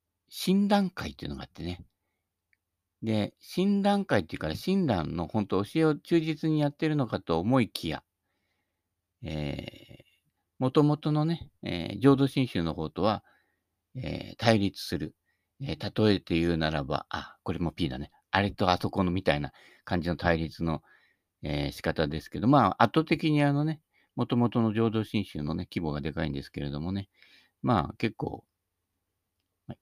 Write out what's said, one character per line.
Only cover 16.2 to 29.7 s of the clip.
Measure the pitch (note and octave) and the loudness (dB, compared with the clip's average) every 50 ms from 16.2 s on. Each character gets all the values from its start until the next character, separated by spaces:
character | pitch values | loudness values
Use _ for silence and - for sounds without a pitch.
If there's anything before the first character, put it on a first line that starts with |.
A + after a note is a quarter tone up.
て | - - F2+ E2 | 2 0 0 2
言 | E2+ E2+ | 2 2
う | E2+ D#2+ | 2 2
な | D#2 D#2 | 0 0
ら | D#2 D2+ C#2 | 0 -2 -2
ば、 | C2+ D2 - - - | -2 -4 -4 -4 -6
あ、 | - - - - - _ | -10 -10 -10 -12 -16 _
こ | _ - D#2+ | _ -8 -4
れ | - | -2
も | F2 D#2+ | -4 -4
P | - - F2 C#2+ | -2 -2 -4 -4
だ | B1+ C2 | -4 -6
ね。 | D2 - _ _ _ _ | -10 -12 _ _ _ _
あ | - G2 | 0 0
れ | G2+ G2+ | 0 0
と | G2 - G#2 F2+ | 0 0 2 2
あ | F2+ | 2
そ | - - F#2 | 2 0 -2
こ | - G2 F#2 | 0 0 0
の | F2+ | 0
み | F2 F#2+ | 0 0
た | - - C#2+ | 2 2 2
い | D2 | 2
な | D2 C2+ - - - - - _ _ | -2 -6 -10 -14 -20 -20 -20 _ _
感 | - F#2+ F2 | -4 -2 -2
じ | D#2+ F2 | 0 -2
の | E2+ | -2
対 | D2 - E2+ E2+ | 0 2 2 2
立 | D#2+ E2 D#2+ - - | 2 0 -4 -6 -4
の、 | E2+ E2 D#2+ D2+ - _ - _ _ _ _ _ _ _ _ _ | -2 -2 -2 -4 -6 _ -20 _ _ _ _ _ _ _ _ _
え | - D2+ D2 D2 C#2+ C#2 | -6 -4 -2 -2 -2 -4
ー、 | |
仕 | - - | -6 -4
方 | - E2 D#2 - D#2+ C#2+ | -4 -4 -2 0 -2 -2
で | D2+ D2+ | -2 -6
す | - - | -8 -8
け | - D#2 | -6 -2
ど、 | F#2 | 2
ま | A#2+ D3+ C#3 A2 F#2+ - - | 4 4 4 4 4 4 4
あ、 | |
圧 | A#2 A#2 - | 2 4 4
倒 | D#3+ D#3+ | 0 0
的 | - E3+ C#3+ - D#3 | 0 -2 -2 0 0
に | D3+ D3 | 2 2
あ | D3 C#3+ C#3+ | 2 2 2
の | C#3+ D3+ | 0 -2
ね、 | D#3 D#3 - _ _ _ _ _ _ _ | -2 -4 -8 _ _ _ _ _ _ _
元 | - A#2+ - C3 | -6 -4 0 2
々 | A#2+ A#2+ A2+ - B2 | 2 2 2 2 2
の | A2+ A2 G#2 | 2 2 2
浄 | A2+ A2+ A2+ | 2 2 2
土 | G#2+ A2 | 2 0
真 | G#2 - - G#2+ F#2+ | -2 -2 -2 -4 -4
宗 | - - D#2+ | -4 -6 -6
の | D2+ D2+ D#2+ | -4 -4 -4
ね、 | F2 - - | -4 -6 -6
規 | - F#2+ | -6 -4
模 | E2+ D2+ | -4 -2
が | D2 D2 | -4 -4
で | C#2+ D#2 | -4 -4
か | C#2 D#2+ E2 | -4 -4 -4
い | D2+ | -4
ん | C#2 | -4
で | C#2 | -6
す | C2 - | -8 -10
け | - D2+ | -10 -8
れ | C#2+ C#2+ | -6 -6
ど | C#2 D2 | -6 -6
も | D#2 F2+ | -4 -4
ね。 | F#2+ G2 F#2+ - _ _ - _ - _ _ _ _ _ | -4 -6 -6 -10 _ _ -20 _ -20 _ _ _ _ _
ま | - C3 A#2+ F#2 C#2+ - | 0 2 2 2 2 -2
あ、 | A2 | -4
結 | - - A2 - - | -4 -4 -4 -4 -6
構、 | C#3+ - - - - _ _ _ _ _ _ _ _ _ _ _ _ _ _ _ _ _ _ _ _ _ _ _ _ | -8 -8 -8 -10 -12 _ _ _ _ _ _ _ _ _ _ _ _ _ _ _ _ _ _ _ _ _ _ _ _
ま | - | -18